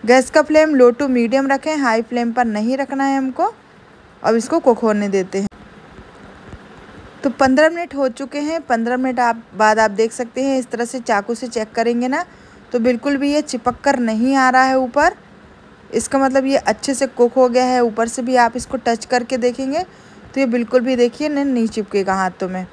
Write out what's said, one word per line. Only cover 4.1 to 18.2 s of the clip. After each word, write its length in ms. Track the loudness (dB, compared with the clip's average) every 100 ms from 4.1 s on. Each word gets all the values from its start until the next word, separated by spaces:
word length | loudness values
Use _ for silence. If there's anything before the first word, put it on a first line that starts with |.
| -4
अब 120 | 0
इसको 240 | 0 0 2
कुक 200 | 2 2
होने 300 | 0 0 0
देते 300 | -2 -2 -4
हैं। 100 | -6 -10 -20 -20 -20 -20 -20 -20 -20 -20 -20 -20 -20 -20 -20 -20 -20 -6
तो 60 | -6
पन्द्रह 380 | 2 2 6 4
मिनट 260 | 2 -8
हो 140 | -2 -4
चुके 300 | -4 -8 -6
हैं। 200 | -4 -6 -2
पन्द्रह 300 | -2 -2 -2
मिनट 240 | -2 0
आप, 220 | 0 -2 -8
बाद 240 | 0 2 4
आप 120 | 2
देख 220 | 0 -2
सकते 300 | -2 -8 -4
हैं 160 | -2 -2
इस 120 | -4
तरह 140 | -6
से 160 | -6 -6
चाकू 340 | -2 -2 -2
से 120 | -8 -6
चेक 260 | -6 -4
करेंगे 360 | -2 0 0 -2
ना 160 | -4 -6 -16 -20 -20 -6
तो 60 | 0
बिल्कुल 380 | 0 0 -2 -2
भी 160 | 0
ये 100 | 0
चिपक 380 | -2 -4 -4 -2
कर 180 | 0 0
नहीं 360 | 0 0 2 2
आ 120 | 4
रहा 120 | 4
है 160 | 4 2
ऊपर। 380 | 0 2 2 0 -20 -20 -20 -20 -20 -20 -8
इसका 240 | -6 -2 0
मतलब 280 | 2 0 0
ये 100 | 0
अच्छे 380 | -2 -4 -4
से 120 | -2 -4
कुक 280 | 0 0
हो 140 | 4 2
गया 160 | 2
है। 180 | 2 2
ऊपर 260 | 0 0 -4
से 140 | -4